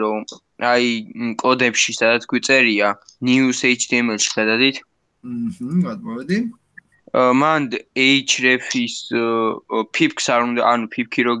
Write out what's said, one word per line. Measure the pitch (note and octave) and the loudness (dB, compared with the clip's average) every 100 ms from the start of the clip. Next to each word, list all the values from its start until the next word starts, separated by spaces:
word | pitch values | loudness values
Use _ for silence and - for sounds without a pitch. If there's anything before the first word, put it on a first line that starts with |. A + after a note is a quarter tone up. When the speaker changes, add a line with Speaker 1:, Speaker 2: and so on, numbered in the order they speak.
Speaker 1:
რომ, | G#2+ G#2+ - - _ - A#2+ | 0 -4 -6 -14 _ -4 0
აი, | B2 B2 A2+ A2 | 2 2 -2 -6
მ, | - A#2 A2 | -8 -6 -2
კოდებში, | B2+ B2+ B2 A2+ - A2+ | 2 2 2 0 -2 0
სადაც | A2+ A#2 - | 2 2 0
გვწერია, | B2 - C3+ A#2+ G#2 G#2 G2+ _ _ | -2 2 4 4 2 2 -2 _ _
news | B2 B2+ C3 B2 | 0 2 2 2
H | C3 A#2+ - | 0 0 0
T | B2 | 0
M | A#2+ | 0
L-ში | G#2+ - | 0 -2
გადადით. | - A2 A2+ C3+ C3+ - _ _ _ | 0 0 2 0 -2 -10 _ _ _
Speaker 2:
მჰმ, | B2 A#2+ A#2 F#2 B2 F3+ C#3 | -10 -6 -6 -6 -4 -2 -2
გადმოვედი. | G#2+ G#2+ A#2 C#3 G3+ A#3+ - _ _ _ _ _ | -4 -10 -10 -4 -4 -4 -8 _ _ _ _ _
Speaker 1:
ა, | - B2+ | 0 2
მან | B2+ D3+ D#3 C3+ A#2 - | 4 2 2 -2 -6 -6
href-ის, | - C3 C#3 C3 - B2+ B2+ - C3 A#2 - - | 0 4 4 2 0 2 2 0 -4 -4 -6 -6
ა, | A#2 A#2 A2+ A2+ - - A2+ A2 | -2 0 0 -2 -4 -4 -4 -4
ფიფქს | - D#3 - - | 0 -2 0 0
არ | A#2+ A#2+ | 0 0
უნდა, | A#2+ A#2 | 0 2
ანუ | A#2+ A2+ | 2 -2
ფიფქი | - A#2 - A#2+ | -6 -4 -2 0
რო | A#2+ | 0